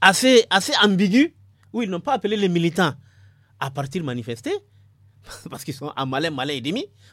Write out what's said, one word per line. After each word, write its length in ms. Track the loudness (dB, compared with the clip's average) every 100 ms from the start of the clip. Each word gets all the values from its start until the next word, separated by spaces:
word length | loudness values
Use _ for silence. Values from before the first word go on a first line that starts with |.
assez, 440 | 2 4 6 6 4
assez 240 | 0 0 2
ambiguë, 500 | 4 4 4 4 2 _ _ _ _
où 100 | -6
ils 80 | -4
n'ont 120 | -4
pas 120 | -2
appelé 220 | -2 -2 0
les 140 | 0
militants 460 | 2 0 0 -2 -2 -18 _ -20 _ _ -10
à 100 | -8
partir 320 | -6 -8 -6
manifester, 480 | -6 -6 -8 -10 -6 -8 _ _ _ _
<laughs> 460 | _ _ -20 -18 -16
parce 140 | -14
qu'ils 120 | -12 -10
sont 140 | -10 -8
à 100 | -4
malin, 260 | -2 -4
malin 220 | -4 -6
et 80 | -4
demi. 240 | -4 -6 -8 _ -20